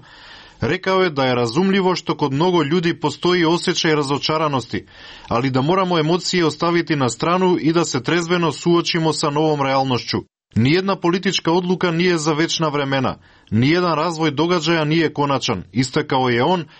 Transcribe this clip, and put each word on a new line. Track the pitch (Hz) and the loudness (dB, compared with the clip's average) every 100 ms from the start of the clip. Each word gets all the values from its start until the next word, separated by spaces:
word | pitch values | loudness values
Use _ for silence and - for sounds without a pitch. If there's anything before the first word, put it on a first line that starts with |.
| - - - - - - | -8 -20 -20 -20 -20 -6
rekao | 117 180 190 190 | -4 -2 0 2
je | 185 | 2
da | 139 | 0
je | 131 | 0
razumljivo | 123 120 127 190 196 185 | 2 0 0 0 2 0
što | 170 - 151 | -2 -4 -4
kod | 143 | -2
mnogo | 135 180 175 | 0 0 2
ljudi | 143 180 170 165 | 0 0 -2 -2
postoji | 151 - 175 180 | -4 -2 0 2
osjećaj | 160 170 - - 170 | 2 0 -2 -2 0
razočaranosti, | 151 135 143 - 156 156 135 - 98 - - - - - | 0 0 -2 -2 -2 -2 -2 -4 -8 -10 -18 -20 -18 -6
ali | 113 135 | -2 0
da | 131 | 0
moramo | 143 190 185 175 | 0 0 2 0
emocije | 151 175 - 185 160 | 2 0 0 0 0
ostaviti | 151 170 170 160 151 | 0 0 0 0 0
na | 127 | -2
stranu | - 160 185 185 175 | -2 -2 2 2 2
i | 151 | 2
da | 165 | 2
se | 156 139 | 0 -2
trezveno | - 175 165 175 165 | -2 -2 0 0 0
suočimo | - 170 170 165 170 160 | -2 0 2 2 0 0
sa | 147 156 | 0 -2
novom | 147 156 147 | 0 2 2
realnošću. | 135 135 135 120 - 113 - _ _ | 0 0 0 -2 -2 -6 -8 _ _
Nijedna | 107 123 175 196 185 | 0 2 2 0 -2
politička | 170 185 190 - - | 0 0 0 -2 0
odluka | 175 180 185 180 | 0 0 0 0
nije | 165 180 170 | 0 0 0
za | 151 | 0
večna | 147 165 - 156 | 0 0 0 -2
vremena, | 143 139 135 120 80 - - - | 0 0 0 0 -4 -10 -20 -4
nijedan | 107 131 175 180 | 0 2 2 2
razvoj | 151 170 156 160 | 0 0 0 -2
događaja | 135 170 180 156 170 | 0 0 0 2 0
nije | 151 165 151 | 2 2 0
konačan, | - 185 185 - 98 82 | 0 0 0 -2 -4 -4
istakao | 110 131 151 147 135 127 | -2 -2 -2 0 0 2
je | 117 | 2
on, | 143 180 151 - | 2 0 -2 -14